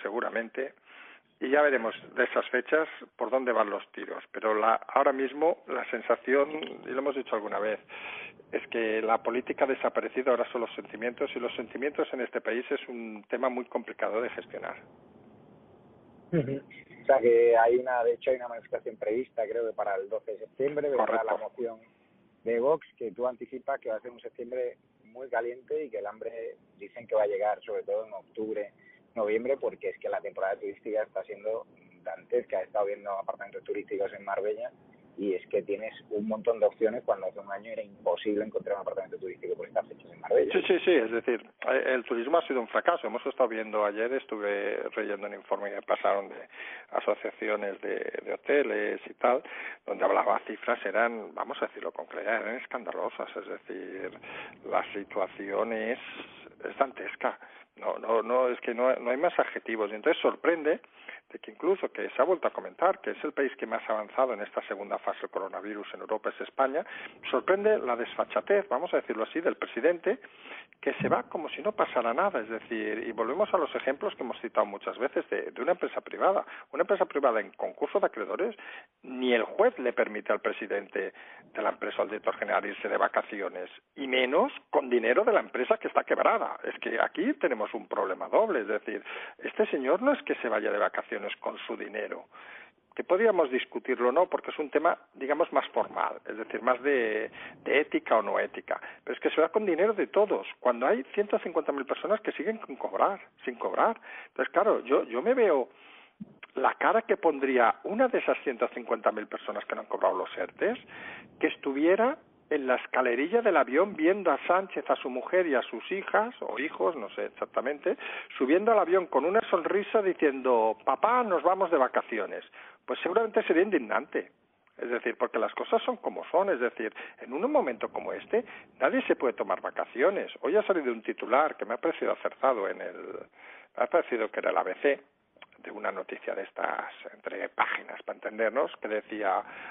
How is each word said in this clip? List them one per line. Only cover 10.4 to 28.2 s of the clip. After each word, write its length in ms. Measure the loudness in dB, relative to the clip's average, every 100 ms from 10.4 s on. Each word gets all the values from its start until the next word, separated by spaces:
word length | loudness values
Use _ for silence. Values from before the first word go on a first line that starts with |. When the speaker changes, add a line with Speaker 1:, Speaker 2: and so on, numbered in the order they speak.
| 2
Speaker 1:
son 100 | -2
los 120 | -6 -6
sentimientos, 560 | -12 -8 -6 -4 -4 -4
y 40 |
los 140 | -6 -6
sentimientos 520 | -8 -4 -4 -2 -2
en 80 | -2
este 200 | -4 -4
país 220 | -2 -2 -2
es 180 | -4 -6
un 380 | -10 -10 -12 -6
tema 220 | -2 -2
muy 160 | -2 -4
complicado 560 | -6 -8 -4 -2 0
de 80 | -2
gestionar. 460 | -6 -10 -10 -10 -10 -16 -20 -20 -20 -20 -20 -20 -20 -20 -20 -20 -20 -20 -20 -2
Speaker 2:
Ujú. 300 | 0 0 -4 -8 -20 -20 -4
O 40 | 4
sea 140 | 6
que 380 | 8 8 10 8
hay 180 | 8 6
una, 280 | 4 2 2
de 80 |
hecho 160 | 2 2
hay 80 | 0
una 100 | -2
manifestación 480 | -10 -8 -8 -8 -6
prevista, 480 | -2 -2 -2 -4 -4
creo 180 | -2 -2
que 60 |
para 220 | -2 -2 -2
el 120 | -4
doce 260 | -6 -6
de 40 | -10
septiembre, 500 | -12 -4 -2 0 0
vendrá 180 | 2 2
Speaker 1:
Correcto. 200 | 2 0
Speaker 2:
la 120 | -2
moción 420 | -4 -6 -6 -6 -16 _ _ _ _ _ -2
de 140 | 2
Vox, 280 | 2 2 -2 _
que 160 | -8
tú 160 | -4 -4
anticipas 540 | -4 -10 -10 -6 -6
que 80 | -4
va 60 | -6
a 40 |
ser 120 | -8
un 100 | -14
septiembre 560 | -16 -12 -8 -4 -4 -6 _ _ _
muy 220 | -16 -4
caliente 560 | -4 -2 -6 -6 -6
y 60 | -4
que 80 | -8
el 80 | -8
hambre 500 | -8 -10 -10 -12 -12 _ _
dicen 300 | -18 -16 -2
que 80 | 2
va 80 |
a 40 | 2
llegar, 320 | 2 0 0
sobre 200 | -4 -6
todo 220 | -2 -2 -2
en 80 |
octubre, 580 | -10